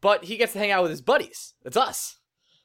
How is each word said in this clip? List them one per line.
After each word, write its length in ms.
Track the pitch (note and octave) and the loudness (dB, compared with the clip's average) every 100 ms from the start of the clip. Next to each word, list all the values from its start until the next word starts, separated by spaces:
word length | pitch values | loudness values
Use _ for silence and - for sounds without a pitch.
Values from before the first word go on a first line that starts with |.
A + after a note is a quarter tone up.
but 240 | G3 G3+ | 2 2
he 140 | F3 A3 | 0 -2
gets 160 | A3+ | -2
to 40 | G3 | 0
hang 120 | G#3 | 0
out 100 | G3 | 2
with 80 | F3 | 2
his 120 | D#3+ | 0
buddies. 500 | E3 D4 - - - _ B2+ | 0 0 0 -12 -20 _ -2
It's 100 | G#3+ | 0
us. 400 | C4 - - - _ _ _ _ | 0 -2 -10 -14 _ _ _ _